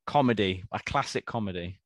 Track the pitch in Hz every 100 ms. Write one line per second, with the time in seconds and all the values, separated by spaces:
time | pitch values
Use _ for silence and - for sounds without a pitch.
0 | - 147 131 110 98 92 - - - 143
1 | 131 123 - 117 104 90 87 95